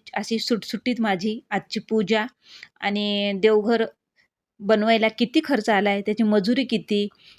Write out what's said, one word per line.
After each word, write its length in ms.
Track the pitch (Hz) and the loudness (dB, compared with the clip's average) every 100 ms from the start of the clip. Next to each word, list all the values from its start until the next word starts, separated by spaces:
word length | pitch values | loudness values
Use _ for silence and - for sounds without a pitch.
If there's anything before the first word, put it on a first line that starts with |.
| - | -6
अशी 240 | - 208 226 | -8 -4 -4
सुटसुटीत 560 | - 220 - 226 247 233 | -2 -4 -4 -6 -4 -2
माझी 420 | 220 190 214 220 - | -2 -2 -2 -6 -6
आजची 300 | 202 - 220 | -6 -6 -10
पूजा 460 | - 220 185 220 233 _ _ - - _ | -2 -2 0 0 -2 _ _ -20 -20 _
आणि 520 | 202 202 208 202 202 196 | -6 -4 -2 -2 -2 2
देवघर 480 | 214 214 208 226 226 - _ _ _ _ _ - | 4 4 2 0 -2 -8 _ _ _ _ _ -8
बनवायला 480 | 202 214 220 226 220 | 0 2 4 2 2
किती 320 | - 240 320 | 0 0 0
खर्च 260 | 302 254 220 | 0 0 2
आला 200 | 202 202 | 2 2
आहे, 100 | 202 | 0
त्याची 220 | 202 214 | -2 0
मजुरी 420 | 214 208 196 247 | 2 4 2 0
किती, 440 | 254 220 - 208 202 - - | 0 -4 -2 -2 -2 -8 -20